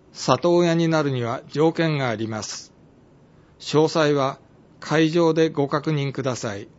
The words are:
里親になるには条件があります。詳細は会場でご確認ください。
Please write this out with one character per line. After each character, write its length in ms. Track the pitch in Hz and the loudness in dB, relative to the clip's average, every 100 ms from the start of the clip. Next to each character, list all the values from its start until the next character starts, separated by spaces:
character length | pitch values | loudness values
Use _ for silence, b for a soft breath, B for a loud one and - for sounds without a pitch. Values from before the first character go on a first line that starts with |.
| _ | _
里 420 | - - 127 175 175 | -6 0 2 4 4
親 200 | 175 165 | 4 2
に 120 | 165 | 2
な 160 | 160 | 2
る 60 | 143 | 0
に 140 | 127 | -2
は 180 | 117 135 151 | -4 -6 -6
条 240 | 139 160 | 0 0
件 240 | 165 165 147 | 2 0 0
が 100 | 127 | -2
あ 80 | 107 | -2
り 120 | 113 | -6
ま 160 | 107 | -6
す。 280 | 101 - - _ - _ _ _ _ b b b | -8 -12 -16 _ -20 _ _ _ _ b b b
詳 300 | - 143 156 | -2 2 2
細 240 | 165 147 | 2 2
は 260 | 143 135 139 _ _ _ _ | 2 0 -4 _ _ _ _
会 300 | - 151 160 | -2 2 2
場 240 | 170 165 | 4 2
で 160 | 160 160 | 4 2
ご 180 | 147 139 | 0 -2
確 240 | 151 160 | -2 -2
認 200 | 151 139 | -2 -2
く 120 | 131 | -4
だ 120 | 131 117 | -4 -4
さ 200 | 117 101 | -6 -8
い。 120 | - | -12